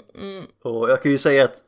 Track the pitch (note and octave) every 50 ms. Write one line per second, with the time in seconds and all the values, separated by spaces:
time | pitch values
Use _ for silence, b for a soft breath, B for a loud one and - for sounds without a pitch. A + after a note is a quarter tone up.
0 | - _ - - G3 G3 G3 F#3+ E3 - _ _ - B2 A2+ A2+ A#2 A#2+ C3 B2+
1 | - D3 C#3 C3+ - D#3 C#3 C3+ C3 A#2+ - - _